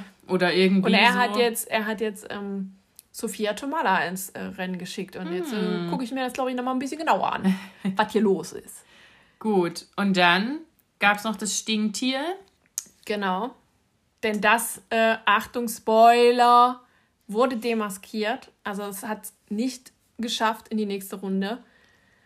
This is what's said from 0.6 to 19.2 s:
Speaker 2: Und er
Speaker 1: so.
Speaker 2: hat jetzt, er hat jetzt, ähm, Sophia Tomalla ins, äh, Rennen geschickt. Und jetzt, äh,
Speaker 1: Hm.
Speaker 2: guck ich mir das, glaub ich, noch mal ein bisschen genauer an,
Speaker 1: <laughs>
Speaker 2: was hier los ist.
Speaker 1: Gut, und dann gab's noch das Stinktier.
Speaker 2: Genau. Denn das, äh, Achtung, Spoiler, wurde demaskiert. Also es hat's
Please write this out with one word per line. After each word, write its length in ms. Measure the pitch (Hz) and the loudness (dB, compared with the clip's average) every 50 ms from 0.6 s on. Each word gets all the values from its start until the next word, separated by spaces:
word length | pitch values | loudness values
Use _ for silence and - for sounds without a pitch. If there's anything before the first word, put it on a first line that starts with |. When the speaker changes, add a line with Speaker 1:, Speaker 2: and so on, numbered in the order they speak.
| 190 190 196 190 190 220 | 4 4 4 4 4 4
Speaker 2:
Und 60 | 214 | 4
er 180 | 196 214 240 | 6 6 4
Speaker 1:
so. 80 | 247 247 | 4 4
Speaker 2:
hat 160 | 247 220 202 | 0 0 2
jetzt, 320 | 247 240 233 226 - - - | 2 0 0 0 -4 -6 -4
er 160 | - 220 214 | -4 -4 -2
hat 140 | 214 220 214 | -2 -4 -4
jetzt, 280 | 226 214 202 196 - - | -4 -6 -6 -8 -12 -12
ähm, 480 | - 208 202 202 196 196 190 190 - _ _ _ _ _ - _ | -10 -10 -8 -8 -6 -8 -8 -10 -12 _ _ _ _ _ -20 _
Sophia 400 | - - - 214 190 - 214 208 214 | -16 -10 -8 -8 -6 -4 -4 -4 -4
Tomalla 520 | 202 285 277 302 330 302 196 190 170 147 | -4 -6 -6 -4 -2 0 2 2 2 0
ins, 240 | 170 185 190 - - | -2 -6 -8 -10 -12
äh, 100 | - - | -12 -12
Rennen 380 | - 190 190 - 185 185 185 175 | -12 -10 -8 -8 -8 -6 -6 -8
geschickt. 400 | 180 180 - 220 175 - - - | -8 -10 -10 -10 -10 -10 -10 -10
Und 160 | 185 330 349 | -8 -6 -6
jetzt, 180 | 359 349 294 | -6 -6 -4
äh, 60 | 226 202 | -4 -4
Speaker 1:
Hm. 300 | 185 180 180 175 175 170 | -2 -2 -2 -2 -4 -4
Speaker 2:
guck 120 | 170 254 | -4 -4
ich 120 | 262 226 262 | -4 -4 -4
mir 100 | 262 254 | -4 -4
das, 80 | 247 | -4
glaub 160 | 247 - 269 254 | -4 -4 -4 -4
ich, 80 | 254 | -4
noch 80 | 247 247 | -4 -4
mal 80 | 254 | -2
ein 80 | 262 254 | -2 -4
bisschen 200 | 285 262 320 302 | -4 -6 -6 -6
genauer 340 | 330 294 214 185 - - - | -2 -2 -2 0 -2 -4 -4
an, 200 | - - 190 190 - - - - - - | -2 0 -2 -2 -2 -4 -16 -16 -10 -8
Speaker 1:
<laughs> 120 | 196 190 - | -6 -2 -2
Speaker 2:
was 160 | 208 202 - | -2 0 0
hier 80 | 214 | 0
los 320 | 220 202 190 165 151 - - | 2 2 2 0 -2 -10 -14
ist. 320 | - - - - - - _ _ - - - _ _ _ _ _ - | -16 -16 -18 -20 -20 -20 _ _ -20 -20 -20 _ _ _ _ _ -8
Speaker 1:
Gut, 480 | - 220 208 185 175 170 175 - - _ - - | -4 0 2 2 2 0 -2 -8 -16 _ -6 -2
und 180 | 202 196 185 | 0 2 4
dann 440 | 180 180 175 175 185 208 247 285 320 320 _ _ _ _ _ _ - | 4 6 6 6 4 2 -2 -6 -8 -10 _ _ _ _ _ _ 0
gab's 260 | 202 202 208 208 - | 2 2 2 2 -2
noch 100 | 226 208 | -6 -6
das 220 | - 220 196 - - | -6 -6 -6 -6 -6
Stinktier. 640 | - - 220 214 214 214 190 - 254 254 262 269 294 339 381 392 392 _ _ _ _ _ - - - - _ _ - | -4 -2 -2 0 0 -2 -2 -2 -4 -2 -2 -2 -4 -6 -6 -8 -10 _ _ _ _ _ -12 -12 -12 -12 _ _ -8
Speaker 2:
Genau. 480 | - 208 208 202 190 185 185 220 262 254 _ _ _ _ _ _ _ _ _ _ _ _ _ | -6 -6 -4 -2 -2 -2 -2 -4 -8 -10 _ _ _ _ _ _ _ _ _ _ _ _ _
Denn 200 | - 220 214 208 | -4 -2 -2 2
das, 400 | 196 214 220 233 226 - - 196 - - | 4 4 4 4 2 -2 -8 -12 -8 -2
äh, 260 | 233 226 226 226 220 226 - | 0 2 4 4 2 2 2
Achtung, 440 | 208 202 220 220 - - 247 240 226 | 2 2 2 2 -2 -6 -6 -4 -4
Spoiler, 1120 | 220 - - 226 220 220 226 233 240 240 240 240 240 247 240 240 240 240 240 247 247 - - _ _ _ _ _ _ _ _ - | -6 -6 -2 2 6 8 10 10 10 8 8 6 6 6 6 8 8 8 6 6 2 -2 -12 _ _ _ _ _ _ _ _ -6
wurde 280 | 196 220 254 254 262 220 | 0 0 0 2 0 -2
demaskiert. 920 | 233 240 226 220 214 202 190 196 - - - 214 208 214 247 269 - - _ _ - | -4 -2 -2 -2 -2 -4 -6 -10 -14 -10 -6 -4 -4 -2 -4 -6 -8 -16 _ _ -10
Also 180 | 208 196 202 202 | -10 -8 -8 -8
es 200 | 202 196 190 - 220 | -8 -10 -10 -8 -8
hat's 260 | 214 208 | -8 -8